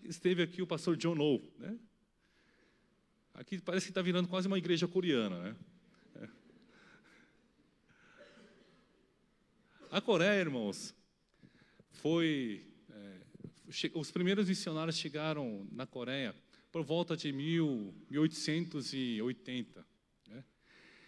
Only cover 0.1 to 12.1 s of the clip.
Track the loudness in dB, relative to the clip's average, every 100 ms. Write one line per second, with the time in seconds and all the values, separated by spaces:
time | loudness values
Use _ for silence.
0.1 | -2 2 2 2 0 -4 -2 0 2 2
1.1 | 4 4 4 0 -14 -10 -10 -14 _ _
2.1 | _ _ _ _ _ _ _ _ _ _
3.1 | _ _ -20 -10 -8 -2 -2 -2 -2 2
4.1 | 2 2 0 0 0 2 2 2 2 2
5.1 | 2 2 -2 -8 -10 -16 -20 _ _ -20
6.1 | -18 -18 -20 -20 -20 _ -20 -20 -20 _
7.1 | -20 _ _ _ _ _ _ _ _ -20
8.1 | -20 -20 -20 -20 -20 -20 -20 _ _ _
9.1 | _ _ _ _ _ _ -20 -4 -2 4
10.1 | 6 6 4 2 0 -2 -2 -8 -16 _
11.1 | _ _ _ -20 _ _ _ -20 -4 0